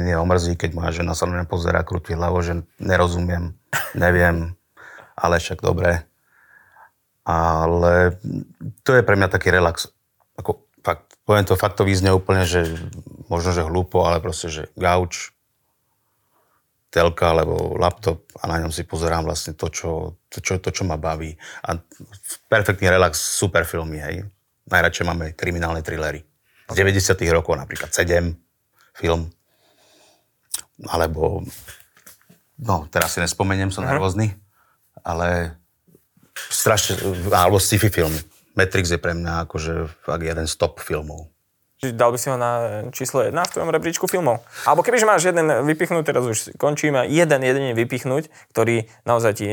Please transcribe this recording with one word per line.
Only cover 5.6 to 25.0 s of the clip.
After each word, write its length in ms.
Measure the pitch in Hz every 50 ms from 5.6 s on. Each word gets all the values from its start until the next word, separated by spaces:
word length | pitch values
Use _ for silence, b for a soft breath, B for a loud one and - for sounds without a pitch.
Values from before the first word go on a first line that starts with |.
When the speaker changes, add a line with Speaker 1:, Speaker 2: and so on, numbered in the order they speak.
Speaker 1:
dobre. 480 | - 90 90 85 87 87 85 85 82 - _ b b b b b b b b b b b b b b b b _ _ _ _ _ _
Ale 960 | 85 85 82 82 85 80 80 82 82 85 87 87 87 87 90 90 90 87 - - - 92 101 98 - - _ - 107 - -
to 100 | _ -
je 120 | 131 127 117
pre 100 | - 101
mňa 140 | 98 98 92
taký 220 | - 90 - 92
relax. 420 | 87 92 87 85 85 - - - _ _ _ _ _ _ _ _ _
Ako 300 | - 90 - 107 - _ _ _ _
fakt, 320 | _ - 85 - _ _ - _ _
poviem 220 | - 104 104 101
to, 100 | - 98
fakt 220 | 90 - 104 98
to 80 | - 107
vyznie 240 | 98 98 92 95 98
úplne, 340 | 95 92 92 - 95 95 92
že 220 | 85 87 90 85 82 80 80 82 - - - - - - - -
možno, 240 | - 85 85 85 92
že 120 | 90 87 82
hlúpo, 380 | 76 85 90 90 - - 90 85
ale 140 | 85 85 85
proste, 300 | 80 90 82 - - 85
že 140 | 78 78 76 - _
gauč, 640 | - 90 90 87 90 90 87 - - - - _ _ _ _ _ _ _ _ _ _ _ _ _ _ _ _ _ _ _ _ _ _ _ _ _ _ _ _ _ _ _ _
telka 420 | - 82 85 87 85 - - 85
alebo 460 | 80 80 80 82 82 82 85 82 85
laptop 480 | 85 85 87 - - - 82 82 82 - _ -
a 100 | - -
na 120 | - 82 82
ňom 100 | 82 80
si 120 | 78 - 85
pozerám 400 | - - 80 82 82 82 82 80
vlastne 300 | 80 82 80 - - 82
to, 160 | - - 82
čo, 220 | - - - 85 82 80 82 82 85 _ _
to, 140 | _ - -
čo, 160 | - - 95
to, 120 | 90 - 92
čo 120 | 85 - 101
ma 140 | 92 80
baví. 400 | 78 78 80 78 78 80 80 78 B B B B B B
A 140 | - 85 85 - _ - - - - - - _ - - - _
perfektný 380 | _ - 110 101 - 101 92 -
relax, 300 | 92 90 92 90 87 80 -
super 440 | - - - - - 95 - 85 82
filmy, 340 | - - 85 80 80 78 76
hej. 180 | 76 73 85 90 98 101 - _ _ _ _ _ _
Najradšej 400 | - 92 90 82 85 82 -